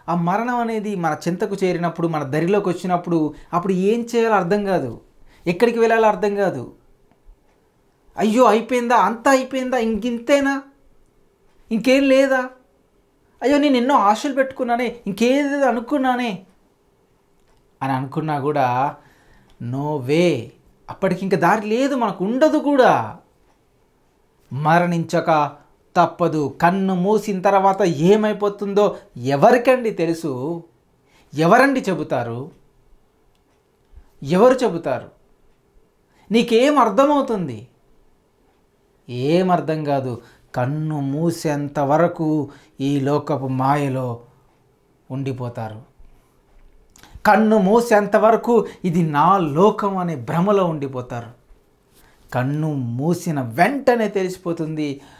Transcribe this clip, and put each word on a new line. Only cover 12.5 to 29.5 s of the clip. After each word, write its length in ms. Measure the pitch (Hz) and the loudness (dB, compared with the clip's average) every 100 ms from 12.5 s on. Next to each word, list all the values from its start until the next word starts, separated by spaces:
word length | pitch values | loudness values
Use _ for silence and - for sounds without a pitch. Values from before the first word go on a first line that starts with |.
| - _ _ _ _ _ _ _ _ | -10 _ _ _ _ _ _ _ _
అయ్యో, 160 | 240 285 | 0 2
నేను 200 | 294 254 | 4 2
ఎన్నో 180 | 247 285 | 2 2
ఆశలు 380 | 202 214 294 | 4 2 -2
పెట్టుకున్నానే, 640 | 262 269 - 247 240 240 - - | -2 -2 -4 -4 -2 -4 -6 -8
ఇంకేదో 580 | - 233 277 285 285 269 | 0 2 2 0 0 0
అనుకున్నానే" 800 | 233 233 285 262 247 247 185 - _ _ _ _ _ _ _ _ _ _ _ _ _ | 0 -2 -2 0 -2 -4 -8 -12 _ _ _ _ _ _ _ _ _ _ _ _ _
అని 120 | 135 | -4
అనుకున్నా 460 | 131 135 160 156 147 | -4 -4 -6 -4 -2
కూడా 560 | 135 147 123 131 143 - _ _ _ _ _ - | -2 0 0 0 -2 -4 _ _ _ _ _ -12
no 380 | 120 135 147 151 | -8 -6 -4 -4
way, 460 | 123 156 175 135 110 - _ _ - | 0 2 2 0 -6 -18 _ _ -20
అప్పటికి 320 | - 190 180 | -6 -4 -2
ఇంకా 140 | 196 185 | -2 2
దారి 300 | 170 214 208 | 2 2 0
లేదు, 280 | 226 269 269 | -2 0 -2
మనకు 300 | 226 170 185 | -4 -4 -4
ఉండదు 320 | 254 311 302 | 2 2 2
కూడా. 600 | 254 285 226 139 110 - _ _ _ _ _ _ _ _ _ _ _ _ _ | 2 4 4 4 -2 -12 _ _ _ _ _ _ _ _ _ _ _ _ _
మరణించక 1040 | 127 151 170 175 170 165 170 165 156 147 - _ _ _ 180 | -4 2 2 2 -2 -2 -2 2 2 0 -4 _ _ _ 0
తప్పదు. 600 | 170 - 165 156 139 - | 2 0 -2 -2 -4 0
కన్ను 340 | 170 190 190 185 | 0 2 0 0
మూసిన 460 | 185 214 214 196 | 0 0 -2 -2
తర్వాత 400 | 196 196 196 196 | 0 2 2 2
ఏమైపోతుందో 1160 | 196 143 170 214 214 196 208 202 202 196 202 - - - | 0 2 4 4 2 -2 -4 -4 -4 0 0 -2 -12 -10
ఎవరికండి 760 | 120 139 202 | -4 4 6